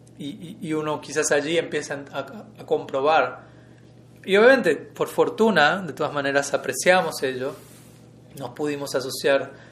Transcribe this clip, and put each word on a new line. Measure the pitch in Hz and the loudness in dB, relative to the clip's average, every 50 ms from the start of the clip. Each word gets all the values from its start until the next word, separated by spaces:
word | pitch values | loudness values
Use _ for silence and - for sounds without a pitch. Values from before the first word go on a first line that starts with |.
| - - - - | -20 -20 -18 -14
Y, | 147 | -12
y, | 139 - - 180 160 - - - | -12 -12 -12 -14 -16 -16 -12 -8
y | 156 156 | -6 -4
uno | 156 151 151 151 147 | -4 -4 -4 -4 -6
quizás | - - 139 151 147 - 151 | -6 -6 -4 -2 0 2 0
allí | 143 139 151 170 165 | 0 0 0 -2 -2
empieza | 151 - - 151 143 - 147 139 143 - - | -2 -2 -4 -6 -6 -6 -10 -10 -12 -12 -10
a, | 143 131 - - 208 - - - - | -10 -10 -10 -12 -18 -18 -18 -20 -12
a | 139 | -6
comprobar. | - 160 147 139 - - 135 135 151 160 151 127 120 - - - - - - - - - - - - - - - - - - - | -4 -4 -4 -2 -4 -4 0 2 4 4 4 2 2 -2 -10 -18 -20 -20 -20 -20 -20 -20 -20 -20 -20 -20 -20 -20 -20 -20 -14 -4
Y | - 185 | 2 4
obviamente, | 202 220 247 269 247 208 175 143 | 6 8 8 8 6 4 2 0
por | - - - - - 151 - | 0 -4 -10 -6 -6 -6 -2
fortuna, | - - 156 160 160 - 214 226 202 160 147 151 170 196 190 | 2 0 0 2 2 2 2 4 4 6 4 4 4 0 -4
de | 156 127 | -8 -6
todas | - 151 135 139 | -4 -4 -4 -2
maneras | 143 135 139 139 143 139 - - | -2 -2 0 0 0 0 0 -2
apreciamos | 135 - - 127 - - 180 185 185 170 160 - - 151 | -4 -2 -4 -4 0 2 4 4 4 4 0 -4 -4 -4
ello. | 131 127 123 127 139 131 - - - - - - - - - - - - - - - - 139 | -4 -4 -4 -6 -8 -8 -10 -16 -20 -20 -20 -20 -20 -20 -20 -20 -20 -20 -20 -20 -20 -16 -12
Nos | 135 123 | -12 -12
pudimos | - - 151 151 143 143 143 131 - | -8 -6 -4 -4 -4 -4 -4 -4 -4
asociar | 135 127 135 120 - - 147 139 135 123 - - - - - | -4 -4 -4 -6 -2 0 2 2 2 0 -4 -14 -20 -20 -20